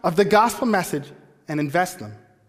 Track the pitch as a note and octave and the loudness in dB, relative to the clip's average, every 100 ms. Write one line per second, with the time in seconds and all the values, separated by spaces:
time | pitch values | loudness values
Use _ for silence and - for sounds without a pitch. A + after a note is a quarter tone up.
0 | F3 E3 F#3+ G#3 A3+ - B3 G3+ E3+ D3 | 0 2 4 4 4 0 0 0 0 -6
1 | C#3 - _ _ - D3+ D3 E3 F3+ - | -8 -20 _ _ -8 -4 -2 0 -2 -6
2 | G#2+ G#2 _ _ | -16 -16 _ _